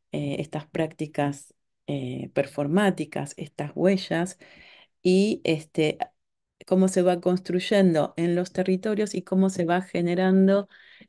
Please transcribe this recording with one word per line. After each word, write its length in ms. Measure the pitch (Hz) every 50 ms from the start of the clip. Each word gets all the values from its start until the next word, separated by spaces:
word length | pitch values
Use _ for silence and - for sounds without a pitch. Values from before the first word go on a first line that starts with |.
| _ _
eh, 260 | - 147 147 143 139 -
estas 280 | 147 151 - 156 147 -
prácticas, 840 | - - 160 156 156 - 156 151 - - 143 143 143 139 - - _ _ _ _ _ _ _ -
eh, 420 | 147 139 131 127 127 131 131 131 -
performáticas, 1000 | - 139 - - - 147 143 160 196 208 196 185 - - 151 - 185 - - - -
estas 340 | - 147 - - 147 147 -
huellas, 640 | 151 160 185 202 190 190 - 165 165 170 185 - - - - - - - - - - - _ _ _ _
y, 380 | 180 185 190 196 214 220 - -
este, 520 | - 160 151 156 - - - 156 151 - - - - _ _ _ _ _ _ _ _ _ _ - -
cómo 200 | 185 185 190 190
se 120 | 190 190 175
va 180 | 185 180 180
construyendo 920 | 180 180 180 185 185 - 175 180 180 - 220 202 190 185 165 156 143 - - -
en 180 | 165 175 175
los 160 | 175 180 180 -
territorios 640 | - 185 190 185 185 185 220 214 202 214 208 -
y 80 | 190 180
cómo 260 | - 190 190 190 190
se 160 | 190 - 175
va 160 | 165 170 180
generando, 880 | 185 - - 175 175 170 175 180 185 185 190 190 190 190 196 202 202 - - - - - - - -